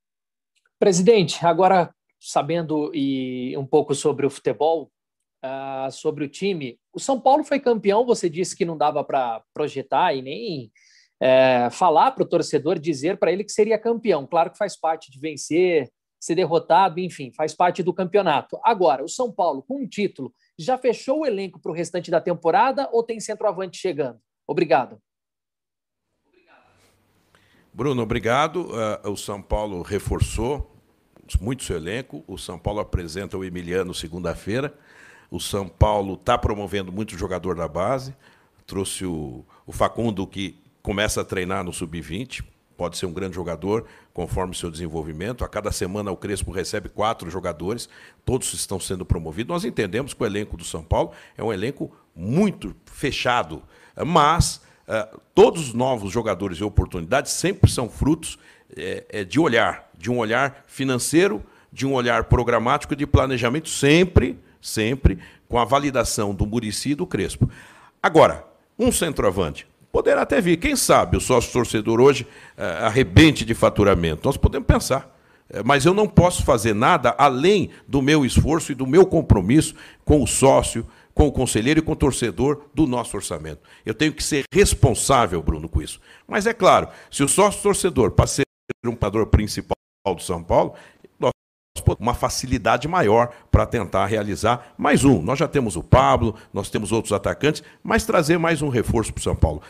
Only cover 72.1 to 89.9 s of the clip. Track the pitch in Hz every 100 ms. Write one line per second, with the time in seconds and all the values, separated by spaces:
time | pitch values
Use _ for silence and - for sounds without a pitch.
72.1 | 123 - - - - 98 82 110 120 101
73.1 | 98 160 - 113 117 107 - 98 90 82
74.1 | 76 131 - - 262 - 196 - 135 -
75.1 | _ _ _ - 95 113 139 156 196 214
76.1 | - 175 - - 120 110 104 143 170 120
77.1 | - 143 127 175 208 101 - - 139 135
78.1 | 156 123 - 123 160 - 120 131 165 185
79.1 | 165 - 104 90 151 160 - - - -
80.1 | 147 113 - 135 135 - 113 107 - _
81.1 | - 147 131 123 110 120 156 156 151 143
82.1 | - 113 92 135 147 - 139 147 123 113
83.1 | 101 - 80 78 73 _ - 107 - 151
84.1 | 143 - 147 - 185 190 - 139 101 -
85.1 | 131 101 87 80 78 80 78 73 - -
86.1 | - - 214 214 220 151 113 85 - -
87.1 | - 143 - 202 - 202 190 180 131 98
88.1 | - 123 - 135 _ - - 117 113 104
89.1 | 110 104 110 107 - - - _